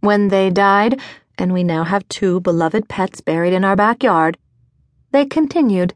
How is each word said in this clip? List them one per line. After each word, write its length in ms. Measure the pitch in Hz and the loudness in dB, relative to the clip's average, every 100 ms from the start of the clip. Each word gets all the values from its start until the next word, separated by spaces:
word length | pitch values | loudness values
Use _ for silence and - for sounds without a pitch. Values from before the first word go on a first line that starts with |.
When 280 | 208 208 202 | 2 2 2
they 220 | 190 190 | 2 2
died, 500 | 185 196 196 214 269 - - _ - | 2 2 4 2 -2 -8 -20 _ -6
and 140 | 180 | -2
we 120 | 185 | 0
now 200 | 180 160 | 0 -2
have 220 | 165 196 190 | -2 -4 -4
two 300 | - 196 180 | -4 -2 0
beloved 480 | 180 170 160 214 220 | 0 0 0 -2 -6
pets 340 | - 190 - | -6 -6 -6
buried 320 | - 160 175 | -6 -2 0
in 100 | 185 | 0
our 100 | 196 | 0
backyard, 640 | 196 208 240 254 175 160 165 _ _ _ _ _ _ _ | 2 0 0 0 2 0 -2 _ _ _ _ _ _ _
they 120 | - | 0
continued 720 | 277 311 302 349 269 190 180 | 0 0 -2 0 0 2 -2